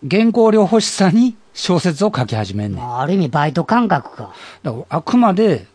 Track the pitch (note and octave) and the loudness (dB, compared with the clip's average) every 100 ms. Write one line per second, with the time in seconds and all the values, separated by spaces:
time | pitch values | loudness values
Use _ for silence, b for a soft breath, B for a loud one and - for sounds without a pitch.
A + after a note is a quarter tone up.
0 | C#3 F#3 A3+ A#3 A3+ G#3+ G3 A3 - - | -2 0 2 4 4 4 4 2 0 0
1 | F#3+ G#3 B3 - _ - - F3 F3+ D3 | 2 4 2 0 _ -10 -2 0 0 0
2 | G#3 C3+ A2+ A2 G2 G2 G#2 F#2 B2 A#2+ | -2 -2 -4 -4 -4 -4 -6 -6 -8 -6
3 | C#3+ F#3+ D3+ D3 D3+ D3 - A#3 A3+ D#3 | -2 0 0 0 -2 -2 0 0 0 -2
4 | - - A2+ B B B D3 A#2 - D#3 | -4 -16 -18 B B B -10 -10 -6 -6
5 | - B3 A#3 F#3 A3 B2+ - | 0 2 2 2 2 0 -6